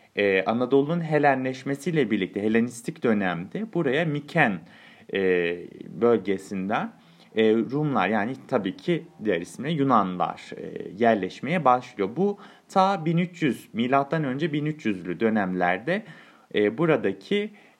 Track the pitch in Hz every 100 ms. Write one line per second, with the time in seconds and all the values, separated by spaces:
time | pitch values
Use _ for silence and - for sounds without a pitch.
0 | _ - 101 95 - 113 123 135 143 175
1 | 160 156 143 131 131 131 139 139 - 160
2 | 120 107 95 101 107 113 120 123 - 165
3 | 123 104 95 87 87 - 220 175 151 135
4 | 170 147 143 170 135 92 - - - -
5 | - 98 95 90 85 87 - - 50 -
6 | 117 113 95 95 - 98 95 120 220 -
7 | _ - - 110 110 110 110 139 151 123
8 | 92 107 104 131 - 127 95 - - 165
9 | - - 107 87 85 - 131 165 139 117
10 | 95 90 82 - - - - - - 90
11 | 117 110 92 - 123 135 135 127 127 -
12 | 95 123 202 202 - - _ 196 190 196
13 | 156 165 180 - 151 113 - 107 123 139
14 | 139 165 143 131 160 151 147 151 113 92
15 | 87 82 113 110 92 92 87 92 123 190
16 | - - - - _ - 104 117 165 135
17 | 101 92 - 202 208 - - _